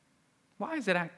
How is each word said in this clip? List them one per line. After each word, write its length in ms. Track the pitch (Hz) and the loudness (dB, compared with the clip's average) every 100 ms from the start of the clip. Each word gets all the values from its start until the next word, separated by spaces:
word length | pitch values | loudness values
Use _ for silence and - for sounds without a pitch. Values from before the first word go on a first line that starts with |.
| _ _ _ _ _ - | _ _ _ _ _ -8
Why 160 | 214 | -4
is 140 | 320 196 | -2 2
it 80 | 175 | 2
ac-, 160 | 165 | 0